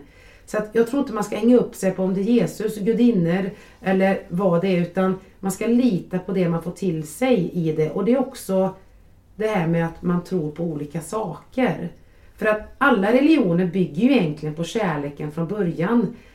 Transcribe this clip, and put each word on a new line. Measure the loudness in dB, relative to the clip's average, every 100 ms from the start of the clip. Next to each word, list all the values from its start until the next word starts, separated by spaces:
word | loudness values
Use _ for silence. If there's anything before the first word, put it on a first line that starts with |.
| -10 -20 -20 -20 -8
Så | -6
att | -2
jag | 0 2
tror | 0
inte | -2
man | -4
ska | -6 0
hänga | 4 4
upp | 4 -2
sig | -4
på | 0
om | -2
det | 0
är |
Jesus, | 2 2 2 -2 -6 -2
gudinnor | 0 4 4 4 2 0 -2 -8 -20 -8
eller | -2 2 2 0 -4
vad | -2 2 2
det | 2
är, | 0
utan | 0 0 0 -2 -8 -10
man | -8
ska | -4 0
lita | 2 2 0 -4 -6
på | -4
det | -2 0
man | 0
får | -4
till | -4 -4 -4 -6
sig | -2 2 2 2
i | -2 -2
det. | 0 -2
Och | 0 2
det |
är | 2
också | 0 -6 -2 0 0 -4 -20 -20 -20 -20 _ -6
det | -2
här | 0 0
med | 0 0
att | -4
man | -2 -2
tror | -2 -4 -4
på | -4
olika | -6 -6 -8 -10
saker. | -8 -6 -6 -10 -8 0 0 0 -6 -12 -20 -20 -20 -4
För | 0
att | 0 -4 0
alla | 2 4 4
religioner | 4 6 4 4 2 0
bygger | 0 -2 2
ju | 4
egentligen | 4 2 -4 -8 -6
på |
kärleken | -4 -2 -2 -2 -6 -8 -10
från | -6 -4
början. | -2 -2 -2 0 2 0 -4 -20